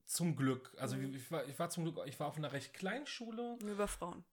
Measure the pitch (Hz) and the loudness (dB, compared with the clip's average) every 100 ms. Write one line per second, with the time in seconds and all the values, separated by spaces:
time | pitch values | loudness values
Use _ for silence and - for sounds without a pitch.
0 | - - 170 131 135 123 - - 131 131 | -2 4 4 6 6 4 0 -4 -2 0
1 | 135 135 123 160 143 135 170 - 165 165 | -2 -4 -2 -2 -2 0 0 2 0 0
2 | 110 - 147 147 147 139 - - 190 240 | -4 -2 -2 0 -2 -2 -4 -4 -2 0
3 | 285 - 233 226 240 240 208 202 208 - | -4 -6 -6 -4 -4 -2 -2 2 0 0
4 | 175 175 - | -4 -6 -12